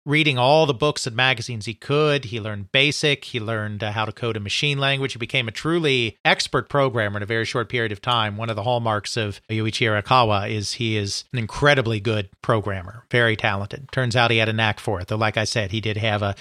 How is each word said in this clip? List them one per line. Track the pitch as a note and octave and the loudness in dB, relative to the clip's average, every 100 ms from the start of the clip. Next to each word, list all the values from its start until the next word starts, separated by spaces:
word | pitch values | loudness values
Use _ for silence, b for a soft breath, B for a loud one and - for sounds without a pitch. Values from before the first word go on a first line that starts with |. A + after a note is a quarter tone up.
| D3+ | 0
reading | D3 D3+ B2+ | 2 2 4
all | B2 D#3 | 6 6
the | D3+ | 6
books | A#2 D3 - | 2 0 0
and | C3 A2+ | -4 0
magazines | C3 A#2+ A2+ A#2 A2 | 2 2 -4 -8 -8
he | |
could. | G#2 - C#3+ D3+ C#3+ G#2 | -8 -2 2 2 0 -2
He | A2+ | -8
learned | G#2+ G#2 G2 | -6 -8 0
basic. | C3+ C#3+ - D3+ C#3 | 4 4 2 0 0
He | - B2 | -4 -8
learned, | G#2+ A2 G#2+ G#2 | -4 -4 -4 -6
uh, | G#2+ | -4
how | G#2+ | -2
to | G#2+ | -4
code | - A#2+ A2 | -4 -6 -4
a | |
machine | G2+ - D3 C#3 | -4 -2 -2 0
language. | C#3 C#3 C3+ | 0 0 -4
He | A2+ | -6
became | A#2 C3+ A#2 | -4 -2 -2
a | |
truly | - D#3 E3+ D3+ C3 A2+ - | -4 -2 0 2 2 0 0
expert | D#3+ F#3+ - C3+ - | 2 2 0 -2 0
programmer | D3 C3+ A#2 G#2 G#2 | 0 2 2 -2 -2
in | |
a | G2+ | -2
very | A2+ | -2
short | A2+ B2+ A#2 | -2 -2 -2
period | B2+ A2+ | -2 -2
of | G2+ | -4
time. | - A#2+ G#2+ G#2 | -2 0 0 -2
One | A2+ | -4
of | |
the | G#2+ | -2
hallmarks | A2 A#2+ A#2 G#2 - A#2+ | 0 0 0 -2 -2 -4
of | G#2 G2 - | -4 -6 -6
Yoichi | A2 A2 - A#2 | -2 -2 0 0
Arakawa | G#2 - C3 A2+ G#2 G#2+ | 0 4 4 4 2 0
is | A2 G2 | -4 -4
he | - A#2 G#2+ | -4 -2 -2
is | G2+ - - | -2 -6 -8
an | B2 | -8
incredibly | A2 - C#3+ C#3 A2+ A2 | -6 0 2 4 2 0
good | G#2+ G#2+ F#2+ _ | 0 -2 -4 _
programmer, | - A2+ G2+ F#2+ F2+ - - | 0 0 0 -6 -8 -16 -2
very | B2 A#2 | 2 2
talented. | A2 A2+ G2 G2 C#3+ C#3 | 2 0 0 -4 -10 -6
Turns | - B2+ | -2 0
out | A#2 A#2 | 4 4
he | A2+ | 4
had | A2 | 2
a | |
knack | A2 A2 G2+ | 2 0 0
for | - F#2+ | -4 -4
it, | F#2 | -2
though, | G#2+ | 0
like | A2 A2 | 0 0
I | |
said, | G#2+ A#2+ G2 | 0 -2 -2
he | G#2+ | -2
did | G#2+ G#2 | -4 -2
have | A2 G#2 | 0 0
a | G2+ G2 | 0 -4